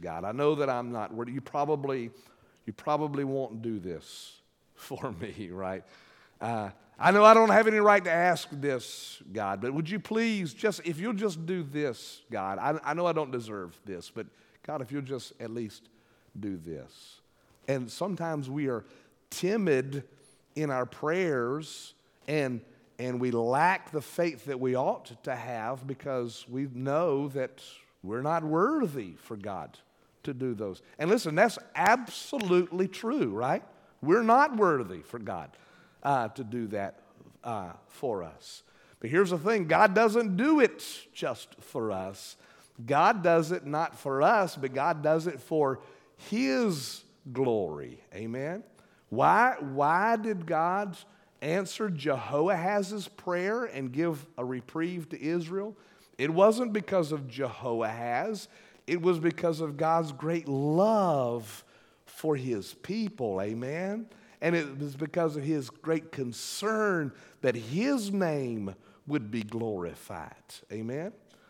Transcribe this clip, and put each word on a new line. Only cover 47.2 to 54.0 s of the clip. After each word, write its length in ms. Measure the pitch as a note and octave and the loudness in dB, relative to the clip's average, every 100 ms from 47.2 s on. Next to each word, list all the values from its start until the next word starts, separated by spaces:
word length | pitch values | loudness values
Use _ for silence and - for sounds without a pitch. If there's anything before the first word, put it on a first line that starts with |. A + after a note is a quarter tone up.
| C#3 | -8
glory. 720 | B2 C3 A2 F2 D2 B1+ A#1+ - | -2 2 2 0 -6 -10 -16 -16
Amen? 480 | F#2 A2+ B2 C#3+ F#3+ - _ _ _ - | -12 -8 -6 -6 -8 -12 _ _ _ -6
Why, 480 | A2 C#3+ F#3+ B3 F3+ | 4 6 8 6 2
why 580 | C#3+ C3+ C#3+ E3+ A3 A#3 | -4 0 2 4 2 0
did 300 | A3 G3 E3 | 0 -4 -2
God 500 | D#3+ E3+ F#3+ G3+ E3+ - _ _ _ | 0 2 0 -4 -8 -18 _ _ _
answer 480 | D3 F#3 F#3 - G#3+ | -2 0 -2 -4 -4
Jehoahaz's 1160 | D#3 D3 C3 G#2 C#3+ E3+ F3+ F3+ G#3 F#3 G#3 - | -2 0 0 2 2 4 2 2 0 0 -6 -10
prayer 560 | - F3+ F3 F#3 A#3 | -10 -4 -2 0 -2
and 280 | A#3 C3+ C3 | -4 -6 -4
give 320 | C3 | 0